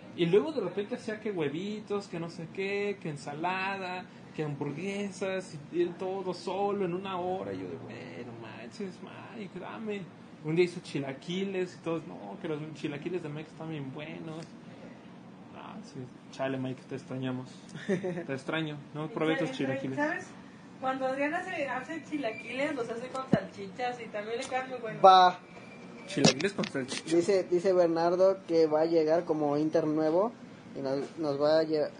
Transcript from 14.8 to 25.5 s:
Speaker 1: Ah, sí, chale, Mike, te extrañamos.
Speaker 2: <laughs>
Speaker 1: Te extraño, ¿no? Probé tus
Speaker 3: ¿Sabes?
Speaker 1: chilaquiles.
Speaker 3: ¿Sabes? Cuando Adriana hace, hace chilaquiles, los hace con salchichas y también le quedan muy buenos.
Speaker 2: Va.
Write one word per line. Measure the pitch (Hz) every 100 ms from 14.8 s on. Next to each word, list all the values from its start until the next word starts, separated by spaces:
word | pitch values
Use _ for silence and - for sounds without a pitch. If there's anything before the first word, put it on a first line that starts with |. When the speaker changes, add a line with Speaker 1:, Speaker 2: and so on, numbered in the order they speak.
| - - - - - - - 73
Speaker 1:
Ah, | 76 -
sí, | - 135 123 - -
chale, | - 135 131
Mike, | 131 - -
te | 135
extrañamos. | - 131 131 127 127 - -
Speaker 2:
<laughs> | - -
Speaker 1:
Te | 185 185 175 170
extraño, | 135 - 156 156 147 -
¿no? | 147 156
Probé | - 160 160
tus | 156
Speaker 3:
¿Sabes? | -
Speaker 1:
chilaquiles. | 135 135 131 131
Speaker 3:
¿Sabes? | 302 370 - - - - - -
Cuando | 262 269 262
Adriana | 277 294 349
hace, | 370 339 277
hace | 247 254 320 -
chilaquiles, | 294 226 214 226 254 302 269
los | 233
hace | 233 254
con | 254 262
salchichas | 214 190 202 196 254 247 240
y | 214
también | 208 214 233
le | -
quedan | 254 262
muy | 254
buenos. | 220 208
Speaker 2:
Va. | 190 185 180 - -